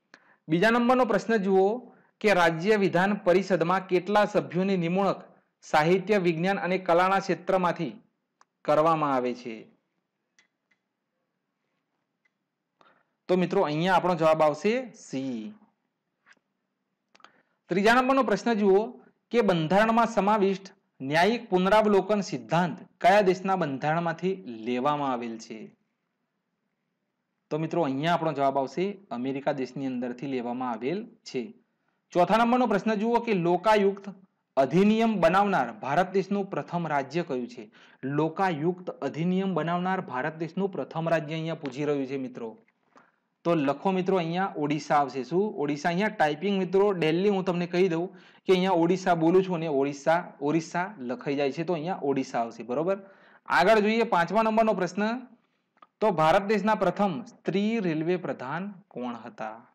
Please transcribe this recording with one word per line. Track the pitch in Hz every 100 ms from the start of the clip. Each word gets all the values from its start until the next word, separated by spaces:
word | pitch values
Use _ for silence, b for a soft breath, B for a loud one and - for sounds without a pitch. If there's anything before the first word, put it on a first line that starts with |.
| _ b b b -
બીજા | 165 214
નંબરનો | 240 240 254 240
પ્રશ્ન | 190 226 226
જુઓ | 190 190 190 247 - B B -
કે | 214
રાજ્ય | 185 170 160 196 214
વિધાન | 190 170 196
પરિષદમાં | 202 180 180 190 175 165 185 185
કેટલા | 180 185 208 202
સભ્યોની | 185 139 165 190 190
નિમણૂક | 165 185 190 - - b b b
સાહિત્ય, | - 156 160 185 190 208
વિજ્ઞાન | 175 160 185 196
અને | 175 185
કલાના | 185 170 185 196
ક્ષેત્રમાંથી | 185 175 - 190 175 165 165 - _ _ _ _ _ _ -
કરવામાં | 151 160 160 143
આવે | 131 123
છે? | 123 120 110 - _ _ _ _ _ _ _ _ _ _ _ _ _ _ _ _ _ _ _ _ _ _ _ _ _ _ _ _ _ _ _ b b b _ -
તો | 180
મિત્રો | 175 196
અહીંયા | 151 151 185
આપણો | 175 180 165
જવાબ | 160 156
આવશે | 151 143 214 247 240
સી. | - - 135 135 113 107 104 _ _ _ _ _ _ _ _ _ _ _ _ _ _ _ _ b b b b -
ત્રીજા | 180 214 247
નંબરનો | 254 269
પ્રશ્ન | 214 196 240
જુઓ | 208 202 196 233 - B _ -
કે | 233
બંધારણમાં | 202 170 156 190 226 226 233
સમાવિષ્ટ | 202 196 214 196 185 - _ _ -
ન્યાયિક | 135 160 190 233 -
પુનરાવલોકન | 185 190 214 214 196 190 208
સિદ્ધાંત | - 131 - 165 175 117 - -
કયા | 175 208
દેશના | 185 185 196 190
બંધારણમાંથી | 151 135 147 165 170 160 180 190 123
લેવામાં | 113 110 123 139 147 139
આવેલ | 120 117 110
છે? | - 110 107 _ _ _ _ _ _ _ _ _ _ _ _ _ _ _ _ _ -
તો | 156
મિત્રો | 156 170
અહીંયા | 147 135 165
આપણો | 170 160
જવાબ | 139 139 135
આવશે | 127 - 196 202 -
અમેરિકા | 120 135 135 151
દેશની | 143 127 143 135
અંદરથી | 123 123 123 143
લેવામાં | 127 120 123 127
આવેલ | 107 127 196 233
છે. | _ - 131 107 - _ _ _ _ _
ચોથા | 175 175 220
નંબરનો | 233 254 240
પ્રશ્ન | 202 220 208
જુઓ | 226 233
કે | 226
લોકાયુક્ત | 190 170 175 220 214 196 196 196 - _ _ _ 131
અધિનિયમ | 135 165 208 220 226 202
બનાવનાર | 165 196 202 170 117
ભારત | 110 123 156 185
દેશનું | 190 180 202 196
પ્રથમ | 151 147 175 160
રાજ્ય | 143 131 165
કયું | 165 127 120
છે? | - 107 b b b
લોકાયુક્ત | 135 147 156 156 190 151 165 180 175
અધિનિયમ | - 135 127 175 185 196
બનાવનાર | 160 160 175 185 185
ભારત | 151 127 151 160
દેશનું | 165 185 196
પ્રથમ | 151 131 160 165
રાજ્ય | 160 147
અહીંયા | 160 160 160
પૂછી | 143 127 147
રહ્યું | 143 127
છે | 135
મિત્રો. | 127 123 113 107 _ _ _ b b b _ _
તો | 165 165
લખો | 139 - 196
મિત્રો | 185 185 185
અહીંયા | 160 180 190 156
ઓડિશા | 143 151 - 147
આવશે. | 135 131
શું? | 120 170 208 143
ઓડિશા. | 147 147 175
અહીંયા | 175 208
ટાઈપિંગ | 214 151 151 196 196
મિત્રો | 180 190 208
ડેલી | 185 156 170 208
હું | 190 185
તમને | 175 175
કહી | 180 190
દઉં | 165 190 -
કે | - _ -
અહીંયા | 185 190
ઓડિશા | 175 170 185 190 170
બોલું | 165 185
છું | 185 165
અને | 165
ઓડિશા, | 135 143 143 160 170 170 -
ઓરિસ્સા | 143 160 160 175 190 208
લખાઈ | 120 123 151 139
જાય | 143
છે, | 139
તો | 160
અહીંયા | 170 160 185
ઓડિશા | 143 135 131 123
આવશે, | 117 113
બરોબર? | 113 131 170 196 B B B B -
આગળ | 147 185 220
જોઈએ | 208 226
પાંચમા | 226 170 170 208
નંબરનો | 220 220 220
પ્રશ્ન, | 185 175 202 214 247 - _ _ _ _ _ _ -
તો | 220
ભારત | 156 156 196
દેશના | 202 214 214 214
પ્રથમ | 175 175 202 135
સ્ત્રી | - - - 185 214 233
રેલવે | 180 156 160 180
પ્રધાન | 156 117 127 160 202 190 _
કોણ | 123 123 117
હતા? | 117 107 110 113 127